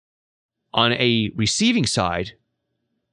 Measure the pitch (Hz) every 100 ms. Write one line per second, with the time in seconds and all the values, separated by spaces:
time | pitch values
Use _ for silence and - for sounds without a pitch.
0 | _ _ _ _ _ _ _ 117 117 123
1 | 123 113 107 - 110 - 220 240 120 -
2 | 90 87 90 - _ _ _ _ _ _
3 | _